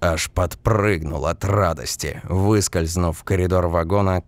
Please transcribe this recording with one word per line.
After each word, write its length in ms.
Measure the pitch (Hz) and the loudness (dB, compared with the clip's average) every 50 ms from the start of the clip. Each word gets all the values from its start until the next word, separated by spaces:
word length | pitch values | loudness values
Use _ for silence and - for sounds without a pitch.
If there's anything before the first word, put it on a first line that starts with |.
аж 280 | 87 87 80 80 - - | 0 0 0 0 -4 -4
подпрыгнул 920 | - 95 90 85 - - - 110 110 104 101 107 98 78 80 73 78 73 67 | -2 -2 -2 -2 -4 -4 0 0 2 2 2 2 0 0 -2 -4 -4 -2 -2
от 200 | 80 85 - - | -2 -2 -2 -2
радости. 760 | 98 98 101 95 82 80 65 60 - - - - 73 - - - | 0 2 2 2 2 0 -4 -6 -8 -8 -6 -6 -8 -8 -10 -6
Выскользнув 960 | - 87 95 98 104 110 104 92 - - 90 82 80 85 92 87 85 78 - | -2 0 2 2 4 4 2 2 0 0 -2 -2 0 0 0 0 0 -2 -4
в 40 | - | -4
коридор 440 | - 98 92 90 87 92 90 90 | -2 0 0 2 2 2 2 2
вагона, 560 | 85 82 85 82 82 98 104 101 95 92 90 - | 2 0 0 0 2 0 2 2 2 0 -2 -4